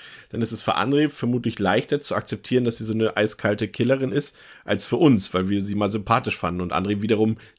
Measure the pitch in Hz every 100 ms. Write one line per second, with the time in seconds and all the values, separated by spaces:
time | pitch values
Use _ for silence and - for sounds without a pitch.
0 | - - - - 117 113 - - 120 143
1 | 151 - 127 123 117 - 95 104 - 143
2 | - 101 - 104 - 123 120 113 110 110
3 | 110 - 107 - - 104 107 - 123 135
4 | 131 143 143 - - - - 101 - -
5 | 156 113 98 92 92 101 98 101 101 107
6 | 104 117 113 - 85 87 90 - 95 104
7 | 104 107 110 110 -